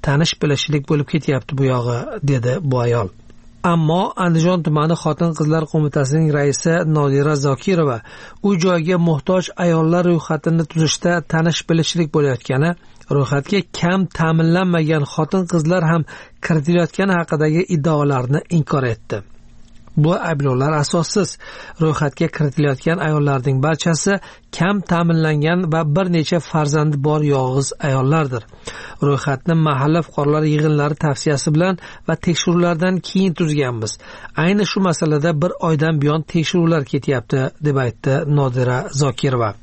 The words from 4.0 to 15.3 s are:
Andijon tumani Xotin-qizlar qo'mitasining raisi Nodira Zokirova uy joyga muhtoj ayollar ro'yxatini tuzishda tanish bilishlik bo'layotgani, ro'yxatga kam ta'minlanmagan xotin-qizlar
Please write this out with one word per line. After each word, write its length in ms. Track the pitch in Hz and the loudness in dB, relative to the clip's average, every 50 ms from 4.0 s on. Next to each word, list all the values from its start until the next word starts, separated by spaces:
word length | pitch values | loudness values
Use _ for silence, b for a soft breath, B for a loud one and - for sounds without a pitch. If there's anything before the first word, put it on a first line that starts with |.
| 202 254 - | 0 -2 -2
Andijon 440 | - 185 175 165 160 160 180 185 175 151 | -2 0 2 2 2 2 2 2 0 0
tumani 320 | 156 151 151 147 160 170 - - | 0 0 2 2 0 0 -2 -2
Xotin-qizlar 600 | 160 147 - 170 170 160 - 156 147 156 160 156 | -4 -2 0 0 -2 0 0 0 0 0 0 -2
qo'mitasining 680 | 151 - 160 151 143 - 151 139 127 147 160 160 156 147 | -2 0 0 0 2 2 0 0 2 2 2 2 2 2
raisi 400 | 147 143 143 131 - - 170 165 175 175 | 2 2 0 0 0 0 0 0 2 2
Nodira 500 | 156 156 151 143 139 135 139 143 151 151 | 2 2 2 2 2 2 2 2 2 0
Zokirova 640 | 143 139 147 135 - - - 190 170 160 143 120 113 B B B B B B B B - | 2 2 0 0 0 0 0 0 2 2 0 -2 -4 B B B B B B B B 0
uy 120 | 202 202 | 0 2
joyga 400 | 170 170 185 180 170 156 170 185 | 2 2 2 2 2 0 0 0
muhtoj 460 | 175 170 170 160 139 - - 185 185 170 - - | 2 2 2 0 0 0 0 0 0 0 -4 -6
ayollar 480 | - 185 175 165 160 160 160 170 180 175 | -2 0 2 2 2 2 2 2 2 2
ro'yxatini 600 | 175 175 160 - - 160 156 - 165 165 165 165 | 2 2 0 0 -2 -6 -2 0 0 0 0 0
tuzishda 480 | - - 160 160 143 - - - 175 175 170 | -2 0 0 0 0 0 0 0 0 0 0
tanish 400 | 147 - - 160 160 170 156 - - | -2 -2 -2 0 0 0 0 -2 -2
bilishlik 440 | - 170 165 151 - - 170 170 147 - | 0 0 0 0 0 0 -2 -2 0 0
bo'layotgani, 580 | 156 147 139 127 117 - - 131 131 151 170 175 b b b b b b - | 0 2 2 0 -2 -4 -2 0 0 0 0 -2 b b b b b b -2
ro'yxatga 500 | 139 143 139 - 143 143 139 - 202 196 175 - | 0 0 0 2 0 -2 0 0 -2 -2 -2 -4
kam 300 | - - - 175 180 196 185 | -6 -2 0 0 2 0 0
ta'minlanmagan 960 | - - - 165 160 160 160 160 165 170 180 190 180 175 165 156 151 160 151 143 | -2 -2 -2 0 2 2 2 4 4 4 2 2 2 2 2 2 2 2 0 0
xotin-qizlar 800 | - - - 156 147 | -2 -2 -4 -2 0